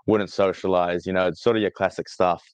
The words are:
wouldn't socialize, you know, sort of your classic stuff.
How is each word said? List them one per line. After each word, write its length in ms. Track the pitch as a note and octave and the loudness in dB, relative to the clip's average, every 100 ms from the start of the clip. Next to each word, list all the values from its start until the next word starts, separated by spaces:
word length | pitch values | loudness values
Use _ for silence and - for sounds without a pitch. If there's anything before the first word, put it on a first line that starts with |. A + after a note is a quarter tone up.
| - | 0
wouldn't 240 | G#2+ F#2 | 0 0
socialize, 760 | - F#2+ F2 F#2+ F2+ F2 F2 F#2 | 0 0 0 0 0 0 -2 -2
you 80 | |
know, 160 | F#2 F2+ | 0 0
sort 240 | D#2+ A#2+ A2+ | 0 0 2
of 60 | |
your 80 | G2 | 0
classic 400 | - F#2+ - - | 0 -2 -4 -10
stuff. 320 | - F2+ E2+ - | 0 0 0 -6